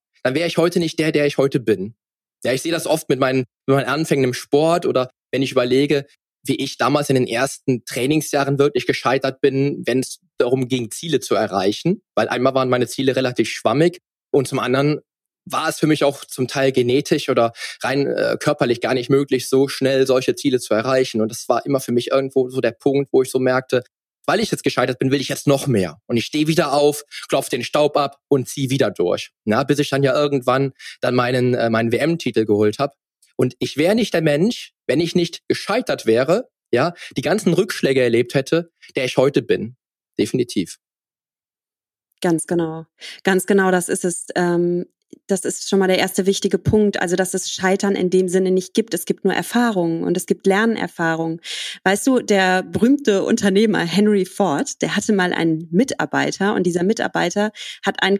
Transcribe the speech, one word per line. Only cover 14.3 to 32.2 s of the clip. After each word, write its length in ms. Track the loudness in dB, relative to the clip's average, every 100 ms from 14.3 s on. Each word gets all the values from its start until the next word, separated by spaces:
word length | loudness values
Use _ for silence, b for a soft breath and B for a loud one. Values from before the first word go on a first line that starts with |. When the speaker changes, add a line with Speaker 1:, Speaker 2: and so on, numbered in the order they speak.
Speaker 1:
und 160 | 0 0
zum 120 | -2
anderen 420 | 0 0 0 -2 -6 _ _ _ -8
war 240 | -4 -4
es 80 | -2
für 80 | 0
mich 180 | 2
auch 180 | 2 0
zum 240 | -10 -6 -4
Teil 240 | 0 0
genetisch 600 | 2 2 0 0 -2 0
oder 240 | 0 0 B B B
rein, 240 | -4 -2 -2
äh, 300 | -2 -2 -2
körperlich 440 | -2 0 0 0
gar 100 | 0
nicht 160 | -2 2
möglich, 400 | 0 2 -2 0
so 200 | 2 2
schnell 380 | 0 0 2 2
solche 280 | 2 0
Ziele 260 | -2 0 -2
zu 140 | 0
erreichen. 480 | -2 0 0 0 0
Und 80 | -4
das 180 | -4 -4
war 160 | -4
immer 160 | -2 -2
für 120 | 0
mich 180 | -2 0
irgendwo 400 | -2 0 -2 -2
so 100 | -2
der 120 | -4
Punkt, 380 | -2 -2 0 2
wo 120 | 0
ich 80 | 0
so 80 | 0
merkte, 440 | 0 0 0 -4 -4 _ _ _ -2
weil 140 | 0
ich 100 | 0
jetzt 140 | -2
gescheitert 340 | -2 0 -2 0
bin, 120 | 0
will 120 | 0
ich 60 | -2
jetzt 180 | -4 0
noch 200 | 0 2
mehr. 360 | 0 0 -6
Und 140 | -4 -4
ich 80 | -2
stehe 200 | -2 2
wieder 280 | 2 2
auf, 300 | 2 2 2 -8 B B
klopf 200 | -2 -2
den 160 | -4
Staub 320 | -2 0 2 2
ab 220 | -2 -6 _
und 220 | -2 0
zieh 180 | -4 -2
wieder 220 | 0 0
durch. 400 | 0 -2 -2 -6 _ -2
Na, 180 | 0
bis 140 | 2 0
ich 100 | 0
dann 140 | 0
ja 120 | 0
irgendwann 580 | 2 0 0 0 0 0 B B B
dann 140 | -2
meinen, 400 | 0 0 2 2
äh, 160 | 2 0
meinen 200 | 0 0
W-M-Titel 540 | 0 0 0